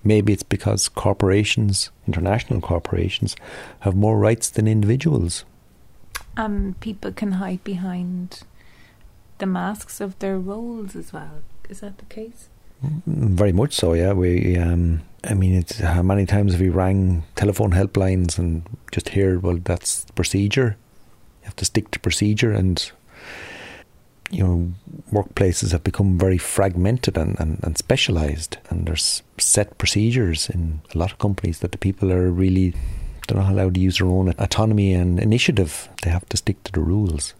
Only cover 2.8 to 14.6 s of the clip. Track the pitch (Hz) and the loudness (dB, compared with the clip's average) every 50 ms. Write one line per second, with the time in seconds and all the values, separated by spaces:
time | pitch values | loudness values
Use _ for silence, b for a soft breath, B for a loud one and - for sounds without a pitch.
2.8 | - - - 90 87 92 - - 110 - - B B B B B B B B B | -2 -2 -2 -2 -2 -2 -2 -4 -4 -4 -6 B B B B B B B B B
3.8 | - 98 95 98 104 107 110 107 101 110 120 - - - - - 110 107 110 110 | -2 0 2 2 2 4 4 4 4 2 2 0 -2 -4 0 0 2 2 4 4
4.8 | 101 101 120 135 - 165 147 110 90 85 - - - - - - _ - - _ | 4 2 2 2 2 2 2 2 0 -2 -4 -8 -12 -16 -20 -20 _ -20 -20 _
5.8 | - - - - - - - - - - - - 220 214 202 202 196 196 185 - | -20 -20 -20 -20 -20 -16 -16 -16 -16 -10 -8 -6 -4 -2 -2 -2 -4 -4 -6 -8
6.8 | - 226 202 - - 196 185 - 214 202 185 185 196 185 185 180 - 208 196 175 | -10 -10 -10 -8 -10 -10 -6 -4 -4 -4 -2 -4 -4 -4 -6 -8 -6 -8 -8 -6
7.8 | 185 185 180 180 180 175 180 180 180 180 - - - - b b b b b b | -6 -6 -6 -6 -6 -6 -6 -8 -8 -10 -14 -18 -20 -20 b b b b b b
8.8 | b b b b b - - - - - - - 196 190 185 180 175 190 214 208 | b b b b b -20 -20 -20 -20 -20 -12 -6 -4 -4 -2 -2 -4 -6 -8 -10
9.8 | - - - - 202 196 190 - 196 196 190 190 180 196 202 220 233 240 233 226 | -12 -16 -10 -10 -10 -10 -8 -6 -6 -4 -4 -4 -4 -6 -8 -8 -8 -10 -10 -10
10.8 | 202 190 185 170 165 - - 160 151 151 151 151 - - - - - - 185 - | -10 -10 -10 -12 -12 -12 -14 -12 -12 -10 -8 -8 -8 -8 -10 -12 -10 -10 -12 -12
11.8 | 214 202 196 - - - - 220 220 226 233 - - - - - - - - - | -12 -14 -14 -14 -16 -16 -14 -14 -14 -14 -16 -20 -20 -20 -20 -20 -20 -20 -12 -8
12.8 | 131 143 151 160 - 160 156 151 123 107 92 90 104 101 85 92 127 143 - - | -6 -6 -6 -4 -4 -4 -2 0 2 2 2 4 4 4 4 2 2 0 -2 0
13.8 | - 85 82 82 85 95 101 92 90 90 87 90 - 90 90 87 | 0 2 2 4 2 2 2 2 2 2 2 2 2 2 2 2